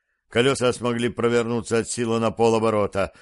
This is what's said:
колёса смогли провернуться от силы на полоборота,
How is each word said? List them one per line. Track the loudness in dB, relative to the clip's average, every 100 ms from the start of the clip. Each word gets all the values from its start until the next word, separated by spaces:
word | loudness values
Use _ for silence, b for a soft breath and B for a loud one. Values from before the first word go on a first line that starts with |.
| _ _ _
колёса | 0 2 2 0
смогли | 0 -2 -2 -2
провернуться | 0 0 2 0 -4 -2 -2
от | -2
силы | -4 -2 0
на | 0
полоборота, | 2 2 2 2 0 0 -2 -4 b